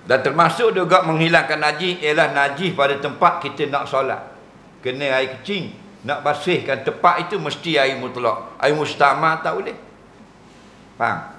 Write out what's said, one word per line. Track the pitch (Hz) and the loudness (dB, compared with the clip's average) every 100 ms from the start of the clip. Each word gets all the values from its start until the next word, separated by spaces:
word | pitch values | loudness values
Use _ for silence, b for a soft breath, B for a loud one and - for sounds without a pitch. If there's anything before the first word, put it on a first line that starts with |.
Dan | - 127 | 2 2
termasuk | 139 151 165 - 226 | 2 4 2 4 0
juga | 190 170 180 | 2 4 4
menghilangkan | 160 160 165 165 156 151 | 4 0 4 4 4 0
najis | 151 151 180 170 | 0 0 -4 -2
ialah | 151 156 147 | 0 2 2
najis | 143 139 139 185 | 2 0 0 -4
pada | 135 139 139 | 0 0 0
tempat | 147 127 175 - | -4 2 2 2
kita | 143 - 139 | -8 -6 -4
nak | 139 | -2
solat. | 123 135 135 - - - - - - - | -2 -2 -2 -6 -10 -20 -20 -20 -20 -8
Kena | 127 131 143 131 | -8 -4 -2 0
air | 131 - | -2 -6
kecing. | - 202 120 - - - | -6 -6 -6 -12 -20 -14
Nak | 120 143 | -6 -2
basihkan | 143 147 180 151 120 135 | -2 -2 0 -2 0 -4
tempat | - 147 180 160 165 | -4 2 2 2 -4
itu | 202 | -6
mesti | 151 139 170 147 | -6 -6 -2 2
air | 135 127 | 2 0
mutlak. | 123 123 120 104 - - | -8 -2 -2 -2 -8 0
Air | 139 | 0
mustakmal | 151 147 - 143 131 160 160 | 2 -2 2 4 4 0 0
tak | 165 175 | -2 -4
boleh. | - - - - - - - - - B B B B - | -6 -12 -20 -20 -20 -20 -20 -20 -20 B B B B -4
Faham? | 117 90 78 | -4 -4 -10